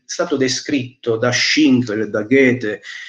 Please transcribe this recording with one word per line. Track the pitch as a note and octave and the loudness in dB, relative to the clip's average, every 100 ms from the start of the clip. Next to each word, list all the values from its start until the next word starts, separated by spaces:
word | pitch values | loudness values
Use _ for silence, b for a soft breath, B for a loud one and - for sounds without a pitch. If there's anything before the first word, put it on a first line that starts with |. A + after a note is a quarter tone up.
| - | -10
stato | - E3+ C#3 | -6 -2 0
descritto | C3 - - D3 A#2+ - A#2+ A2 | 0 -2 -4 -4 -4 -8 -4 0
da | B2 | 0
Schinkel, | A#2+ - - D3+ B2+ A#2 G#2+ G2+ | 0 0 4 4 4 2 -2 -2
da | G#2+ | -4
Goethe | G#2+ C3+ C3 G#2+ G#2+ G2+ B B | 2 4 4 2 -4 -8 B B